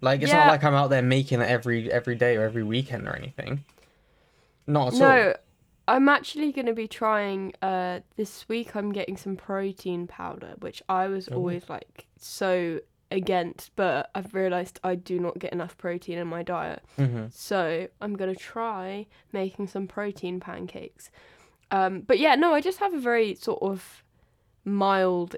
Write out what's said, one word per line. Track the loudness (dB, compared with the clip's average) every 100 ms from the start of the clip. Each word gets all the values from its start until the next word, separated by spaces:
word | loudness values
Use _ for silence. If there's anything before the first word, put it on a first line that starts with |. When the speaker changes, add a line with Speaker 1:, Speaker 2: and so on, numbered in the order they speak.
Speaker 1:
Like, | 2 2
it's | 4
Speaker 2:
yeah. | 8
Speaker 1:
not | 8
like | 8
I'm | 6
out | 4 4
there | 4
making | 4 2 2 0
it | 2
every, | 2 2 -2 0
every | 0 0 2
day | 4 4
or |
every | 2 0
weekend | 0 -2 -2 -6 -6
or | -8
anything. | -10 -10 -6 -6 -8 _ _ _ _ _ _ _ _ _ -2
Not | 2 2
at |
all. | 6
Speaker 2:
No, | 8 8 6 2 _ _ _ _ 2
I'm | 4 6
actually | 4 0 -4 -4
gonna | -2 -2
be | -2 -6
trying, | -2 0 0 0 -4 -6 -6
uh, | -4 -2 -2 -6 -10 -8
this | -8 -8 -6
week | -6 -6 -6
I'm | -4
getting | -4 -6 -8
some | -8 -10
protein | -6 -4 -4 -6 -8 -6 -8
powder, | -10 -12 -12 -16 -14
which | -14 -14 -4
I | -2 0
was | -4 -6
Speaker 1:
Ooh. | -4
Speaker 2:
always, | -4 -4 -8
like, | -14 -14 -20 -20 _
so | -16 -4 0 0 0 -4 -10 _ _
against, | -6 0 0 0 -8 -16 -4
but | 0 0 -4 -10
I've | -8
realised | -2 0 0 -4 -6
I | -4 -4
do | -2 -2
not | -2 -4
get | -6
enough | -6 -8 -8
protein | -6 -6 -6 -8
in | -6
my | -6
diet. | -6 -6 -6 -10 _ -2
Speaker 1:
Mm-hmm. | -2 0 -8
Speaker 2:
So | -12 -4 -2 0 -2 -6 _
I'm | -8 -4
gonna | -4 -6
try | -8 -8 -6 -6 -8 -10 -12 _ _
making | -6 -6 -6 -8
some | -6 -8
protein | -6 -8 -6 -8 -8
pancakes. | -10 -14 -12 -14 -16 _ -20 _ -20 _ _ _ _
Um, | 0 0 0
but | 2 4
yeah, | 6 6
no, | 6
I | 4
just | 0 -2
have | -2
a | -2
very | 0 2 2 0
sort | -4 -2
of | -2 -4 -10 -20 _ _ _ _ _ _ -4
mild | 0 2 4 4 2 -2